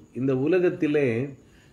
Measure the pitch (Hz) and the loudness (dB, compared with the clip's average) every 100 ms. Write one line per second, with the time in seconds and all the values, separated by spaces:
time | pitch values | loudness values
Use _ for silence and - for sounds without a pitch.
0 | - 120 135 131 151 180 175 - 151 151 | -14 -6 -2 0 2 2 2 0 0 2
1 | 135 113 143 135 - - - | 2 0 -4 -10 -20 -20 -20